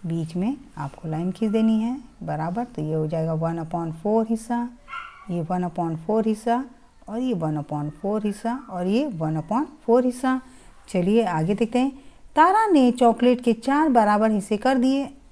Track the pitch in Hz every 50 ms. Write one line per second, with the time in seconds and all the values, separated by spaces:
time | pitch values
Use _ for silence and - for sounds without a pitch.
0 | - 165 165 165 160 160 160 180 185 220 277 - - - - - 143 143 - -
1 | - 160 156 156 170 185 185 - 226 214 202 220 220 220 220 220 220 233 254 285
2 | - - - - 180 156 151 151 156 165 180 233 247 247 - - 151 151 156 160
3 | 156 156 165 165 160 160 160 160 165 165 165 170 160 160 - 170 165 165 156 160
4 | - 208 214 226 220 220 233 220 - - 240 233 240 247 247 - - - - -
5 | - - - - - - 175 175 160 165 185 180 180 175 170 - 175 165 165 160
6 | 160 - 220 220 220 220 220 214 - 240 233 247 269 247 - - - - _ -
7 | - - 208 233 254 254 240 175 160 156 151 151 143 - 151 147 147 151 147 -
8 | - 196 208 220 214 208 196 - - 226 240 262 - - 190 180 180 185 202 240
9 | 294 302 214 160 160 156 160 156 151 - 208 247 302 - - - - - 226 247
10 | 247 254 240 247 - 262 254 262 254 - - - - - - - - - - 185
11 | 175 185 214 233 226 185 175 156 160 170 208 - 240 220 - 247 254 277 269 -
12 | - - - - - - - 302 311 349 381 427 440 427 370 285 254 247 240 240
13 | 254 233 226 226 240 247 254 240 247 240 226 226 - - 269 294 311 320 254 240
14 | 214 208 208 208 220 220 214 208 190 - 214 208 - 254 269 262 240 262 269 277
15 | 277 - - - - -